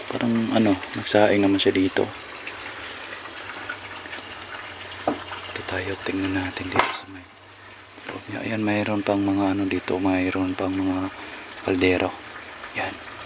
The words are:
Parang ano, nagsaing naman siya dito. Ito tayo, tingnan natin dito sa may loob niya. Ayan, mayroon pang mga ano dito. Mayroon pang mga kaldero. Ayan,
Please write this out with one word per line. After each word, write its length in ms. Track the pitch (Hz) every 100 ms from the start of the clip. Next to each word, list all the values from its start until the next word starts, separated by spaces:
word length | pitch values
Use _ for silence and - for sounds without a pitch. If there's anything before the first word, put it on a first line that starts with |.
| -
Parang 480 | - 120 113 113
ano, 240 | 113 107 95 -
nagsaing 480 | 110 - 104 104 101
naman 160 | 98 98
siya 160 | 98
dito. 320 | 98 95 - 98 - - - - - - - - - - - - - - - - - - - - - - - - - - - - - -
Ito 500 | - - - - - -
tayo, 320 | 92 92 95 -
tingnan 320 | 95 95 95
natin 320 | 92 - 90
dito 200 | - -
sa 80 | - 95
may 160 | 92 87 - - - - - - - -
loob 160 | - -
niya. 160 | 104 107
Ayan, 160 | 110
mayroon 400 | 107 104 104 104
pang 160 | 101 101
mga 320 | 98 98 98
ano 160 | 98 95
dito. 320 | 90 - 92
Mayroon 560 | 95 92 92 95 92
pang 160 | 92 95
mga 400 | 95 95 92 95 - - - - - -
kaldero. 480 | 92 92 90 92 - - - - - - -
Ayan, 160 | - - - -